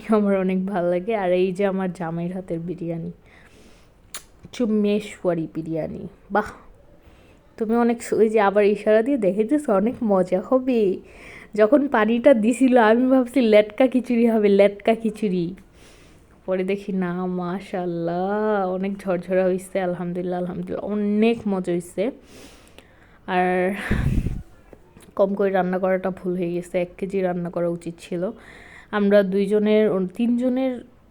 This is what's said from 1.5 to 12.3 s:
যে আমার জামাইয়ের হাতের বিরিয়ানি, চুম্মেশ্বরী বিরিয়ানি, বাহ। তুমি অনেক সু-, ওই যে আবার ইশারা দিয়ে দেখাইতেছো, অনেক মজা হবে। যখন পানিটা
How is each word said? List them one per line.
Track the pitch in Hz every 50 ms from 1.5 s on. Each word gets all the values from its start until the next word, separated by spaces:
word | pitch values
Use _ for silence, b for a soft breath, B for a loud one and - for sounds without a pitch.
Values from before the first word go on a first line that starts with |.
যে | 180 190 202
আমার | 196 190 190 190 185 170
জামাইয়ের | - 170 160 170 170 170 175 185
হাতের | 190 185 - 170 165
বিরিয়ানি, | 165 180 160 - 170 170 165 165 170 170 - b b b b b b b b b b b b b b b b _ _ _ - - - _ - - - -
চুম্মেশ্বরী | - - 247 214 214 214 208 202 208 208 208 - - - - 180 170 165 156 156 -
বিরিয়ানি, | 160 160 160 160 156 156 - - - - 170 - - - -
বাহ। | 196 208 208 - - - - - - - - - - b b b b b b b b b b _ _
তুমি | - 220 208 233
অনেক | 240 233 233 233 240 -
সু-, | - -
ওই | 180 220 220
যে | 220 220
আবার | 196 196 190 208 208
ইশারা | 202 208 202 - 220 214 220
দিয়ে | 226 277 294
দেখাইতেছো, | 233 208 180 185 214 220 226 302 294 294 254 202
অনেক | 196 208 240 247 - 240
মজা | 208 196 185 180 180 185 185 -
হবে। | - 262 262 254 262 247 226 208 185 190 - B B B B B B B B B B -
যখন | 208 214 208 285 277 285
পানিটা | 277 - 220 208 214 233 240 240 294